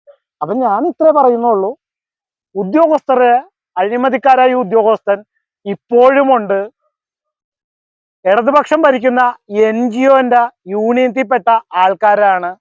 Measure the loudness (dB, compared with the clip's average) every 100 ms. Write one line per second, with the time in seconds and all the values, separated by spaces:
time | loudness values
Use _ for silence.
0 | _ _ _ -12 -8 -4 -2 -2 -4 0
1 | 0 2 2 0 0 -2 -4 -8 _ _
2 | _ _ _ _ _ -10 -4 0 0 0
3 | -2 0 2 0 -4 _ _ -6 -4 -2
4 | -2 0 2 2 2 0 -2 0 0 0
5 | -2 -6 -6 _ _ _ -10 -10 -2 2
6 | 4 4 2 0 -2 -4 -6 _ _ _
7 | _ _ _ _ _ _ _ _ _ _
8 | _ _ -2 0 2 0 0 0 2 2
9 | 0 0 0 -4 -6 -2 0 0 -4 0
10 | 2 2 2 0 0 -6 -8 -4 -2 0
11 | -2 -2 -4 -2 0 -2 -2 -2 0 0
12 | 0 2 2 0 -4 -10